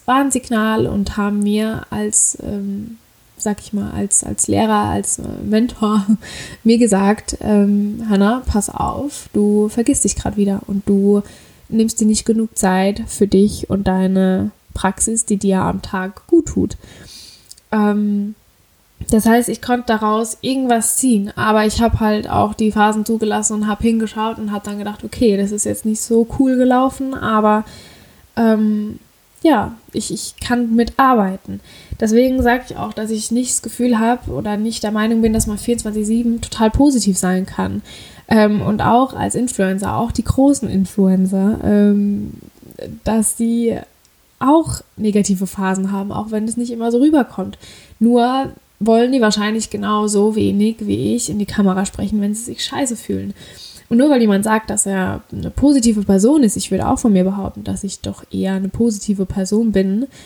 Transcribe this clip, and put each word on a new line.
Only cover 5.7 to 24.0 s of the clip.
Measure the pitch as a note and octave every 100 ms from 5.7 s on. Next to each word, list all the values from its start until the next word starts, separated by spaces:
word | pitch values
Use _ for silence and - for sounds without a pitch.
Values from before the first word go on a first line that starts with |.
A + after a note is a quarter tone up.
| - G#3 G#3+ G3 G#3+ - -
<laughs> | - -
mir | A3 A#3
gesagt, | A#3+ F#3+ G3 G#3+ - -
ähm, | - G#3 G3+ G3+ G#3 A3+ A3+
„Hannah, | G3 G3+ B3+ B3+
pass | G#3 -
auf, | - - - C#4+ - -
du | G#3 G#3 G#3 G#3+
vergisst | A#3+ A#3 F3+
dich | G3+ -
grad | - G#3
wieder | G3 G3 -
und | G3+ G3
du | G3 G3+ G3+ - - - - -
nimmst | A3+ A3+ -
dir | G#3+
nicht | G#3+ -
genug | A3+ A3 -
Zeit | F#3+ F#3 G3 G#3 A3
für | - G3+
dich | F#3+ G#3 - -
und | G3 G3
deine | F#3 F#3+ F#3+ F#3+ F#3 G#3 - _
Praxis, | - F#3+ - - A3+ -
die | G3+
dir | G3 F#3+
am | - G3
Tag | - F#3+ F#3+ - -
gut | E4+ D#4+
tut.“ | - - - - - - - - - - - -
Ähm, | G#3+ G#3 G#3 G#3 G3+ G3+ G#3+ _ _ _ _ _ - -
das | A3+ A3+
heißt, | A#3 A#3+
ich | A3+
konnte | - B3 A#3+
daraus | A3 G#3+ G#3+ A3+ -
irgendwas | B3 C4+ B3+ A#3 A3 -
ziehen, | C4 G#3+ G3+ -
aber | G#3+ G#3+ G#3+
ich | -
hab | A#3 -
halt | G#3+ G#3+ -
auch | - G3+
die | G#3+ G#3+
Phasen | G#3+ G#3 G#3+ G#3+
zugelassen | A3+ G#3+ G#3 G#3+ G#3+
und | G#3+
hab | G3+
hingeschaut | A#3 A3+